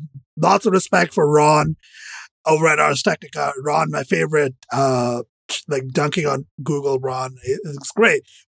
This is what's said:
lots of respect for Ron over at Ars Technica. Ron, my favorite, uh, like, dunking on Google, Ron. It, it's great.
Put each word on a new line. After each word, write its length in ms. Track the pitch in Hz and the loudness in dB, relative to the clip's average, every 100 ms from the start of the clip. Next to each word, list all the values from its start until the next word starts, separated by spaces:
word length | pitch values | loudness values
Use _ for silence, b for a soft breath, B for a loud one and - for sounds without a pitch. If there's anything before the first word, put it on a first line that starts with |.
| 156 - - - | -12 -18 -18 -2
lots 260 | 170 202 | 2 2
of 80 | 214 | 2
respect 400 | 185 - 185 170 | 0 2 0 0
for 180 | - 147 | 2 2
Ron 460 | 151 151 151 156 160 B B B B B _ 160 | 6 6 4 2 -4 B B B B B _ 0
over 200 | 156 160 | 2 4
at 120 | 151 | 4
Ars 240 | 151 135 | 2 0
Technica. 500 | 202 156 143 156 143 143 | -2 -2 -6 -6 -4 -4
Ron, 280 | 147 151 156 | -2 0 0
my 140 | 151 | -2
favorite, 500 | - 170 156 151 139 131 - | -2 -2 0 0 0 -4 -6
uh, 500 | 123 135 127 120 120 - _ - - - | -2 0 2 0 -4 -8 _ -12 -12 -4
like, 200 | 139 131 | -4 -2
dunking 380 | 131 147 175 147 | -2 0 0 -2
on 200 | 135 - - | -4 -6 -10
Google, 360 | 135 143 139 131 | -6 -4 -2 -2
Ron. 360 | 131 127 131 131 | -2 -6 -8 -8
It, 160 | - 214 | -6 -6
it's 260 | 180 139 - | -6 -10 -8
great. 320 | - 220 151 b b | 0 2 2 b b